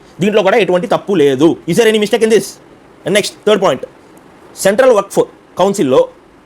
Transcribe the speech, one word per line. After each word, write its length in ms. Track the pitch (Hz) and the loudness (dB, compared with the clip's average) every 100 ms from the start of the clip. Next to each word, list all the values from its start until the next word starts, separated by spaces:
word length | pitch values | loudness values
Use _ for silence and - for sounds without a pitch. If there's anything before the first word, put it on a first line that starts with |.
| - - | -12 -6
దీంట్లో 200 | 202 214 | -2 0
కూడా 140 | 185 233 | 2 0
ఎటువంటి 300 | 180 180 202 | 0 -2 -2
తప్పు 260 | 170 - | -4 -2
లేదు. 440 | 190 143 131 160 120 - | 0 2 2 0 0 -2
Is 60 | 175 | 0
there 140 | 220 | 0
any 100 | 214 | 0
mistake 220 | 208 233 226 | -2 -2 0
in 40 | 214 | 0
this? 120 | - - - - - - - | -2 -12 -20 -20 -20 -14 -4
And 60 | 208 | -4
next, 160 | 196 - 208 | -4 -6 -2
థర్డ్ 140 | 208 | 0
పాయింట్, 220 | 180 127 - - - - - - - - | 0 -4 -8 -20 -20 -20 -20 -20 -20 -4
సెంట్రల్ 280 | 190 208 262 | -2 2 2
వక్ఫ్ 280 | 208 190 180 131 - _ - | 2 0 -2 -4 -6 _ -2
కౌన్సిల్లో 480 | 196 196 143 127 - - _ _ | -2 0 0 2 0 -6 _ _